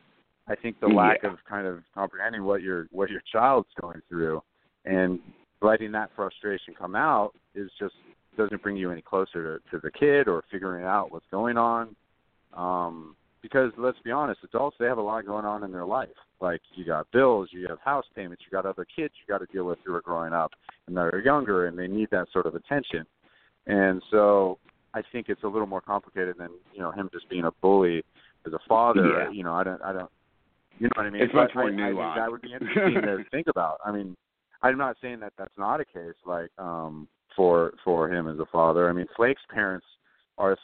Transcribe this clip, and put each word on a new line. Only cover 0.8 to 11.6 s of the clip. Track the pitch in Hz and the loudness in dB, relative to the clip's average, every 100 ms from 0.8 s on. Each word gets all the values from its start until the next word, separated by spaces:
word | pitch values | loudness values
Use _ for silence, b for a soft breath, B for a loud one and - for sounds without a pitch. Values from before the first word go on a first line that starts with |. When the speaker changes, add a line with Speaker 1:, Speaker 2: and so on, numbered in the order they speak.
Speaker 1:
the | 107 | 2
Speaker 2:
Yeah. | |
Speaker 1:
lack | 107 104 110 | 6 6 4
of | 104 87 | -2 -8
kind | - 101 95 | -10 -6 -6
of | 87 _ | -8 _
comprehending | 98 98 92 107 113 | -6 -6 -4 -6 -4
what | 98 101 | -2 -2
your, | 92 90 80 | -2 -6 -6
what | 92 98 | -4 -4
your | 95 - | -4 -4
child's | 110 127 131 98 | 2 4 4 0
going | - 87 82 _ | -12 -12 -14 _
through | 85 80 80 - _ _ _ | -4 -2 -2 -8 _ _ _
and | - 92 92 90 - - _ _ | -2 2 2 0 -8 -20 _ _
letting | 104 110 107 | 2 2 0
that | 107 104 | -6 -8
frustration | - 95 - 104 98 - | -6 -8 -6 -8 -8 -10
come | 82 90 | -14 -6
out | 101 156 123 104 - _ | 0 2 2 2 -4 _
is | 101 98 - | -12 -12 -8
just, | 98 - - _ _ - | -10 -10 -20 _ _ -4
doesn't | 104 101 | -2 -2
bring | 101 98 | -6 -4
you | 92 | -4
any | 85 | -6
closer | - 95 95 87 80 80 | -4 -2 -2 -4 -8 -10
to, | _ | _
to | 85 | -8
the | 78 | -8
kid | - 147 143 123 | 0 4 4 4
or | 85 - | 0 -4
figuring | 98 95 90 | -8 -6 -6
out | 90 101 87 | -2 -2 -2
what's | 82 _ | -10 _
going | 98 117 | -4 0
on. | 117 | 2